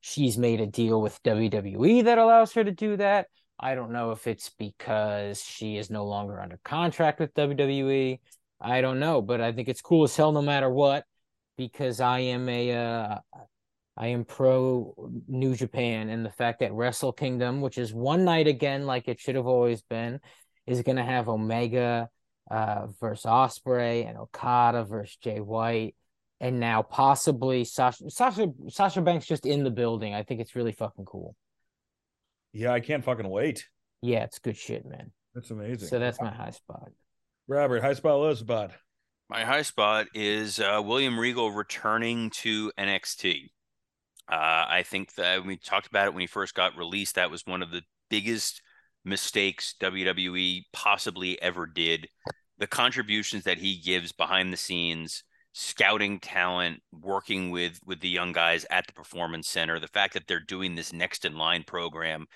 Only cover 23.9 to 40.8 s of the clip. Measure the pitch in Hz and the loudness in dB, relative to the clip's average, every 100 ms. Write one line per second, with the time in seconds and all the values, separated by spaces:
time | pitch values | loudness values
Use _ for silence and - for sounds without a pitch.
23.9 | 117 113 110 110 - 123 123 120 117 101 | 0 -2 -8 -14 -6 2 6 6 4 -2
24.9 | 110 101 - 117 107 104 110 113 117 110 | -6 -10 -10 -6 -6 -4 -2 0 0 -2
25.9 | - _ _ _ - 127 123 117 110 - | -8 _ _ _ -6 -2 0 2 2 2
26.9 | - 135 135 165 127 131 127 117 - 127 | 4 6 6 4 2 2 0 0 2 2
27.9 | - - - 254 196 190 123 - - 196 | 2 -6 0 2 2 -2 -4 -8 0 2
28.9 | 190 170 170 - 156 135 143 135 113 117 | 4 2 2 0 -2 0 2 2 0 0
29.9 | 113 104 104 104 117 113 123 117 - 104 | 0 -4 -6 -4 -6 -6 -4 -4 -4 -6
30.9 | - 95 - 82 - _ _ _ _ _ | -8 -14 -14 -14 -16 _ _ _ _ _
31.9 | _ _ _ _ _ _ 104 120 123 120 | _ _ _ _ _ _ -4 0 0 0
32.9 | 147 127 117 98 98 147 - - _ _ | -2 -2 -2 -2 0 0 -2 -10 _ _
33.9 | _ 120 113 113 - 123 104 - - 131 | _ 0 0 -2 -6 -8 -6 -8 -10 -10
34.9 | - 107 - _ 120 - 110 104 120 87 | -16 -18 -20 _ -16 -12 -10 -8 -8 -4
35.9 | 120 120 117 113 113 107 - - - - | -2 -2 -2 -6 -8 -12 -14 -18 -18 -18
36.9 | - _ _ _ _ - 143 139 120 135 | -20 _ _ _ _ -4 0 2 2 2
37.9 | 135 160 143 151 120 113 113 98 - _ | 2 2 4 4 0 -2 -2 -4 -10 _
38.9 | _ _ _ - 113 117 143 147 - 104 | _ _ _ -10 -4 0 0 0 2 2
39.9 | 107 101 107 104 107 107 113 101 107 | 2 0 -2 0 0 -2 -2 0 0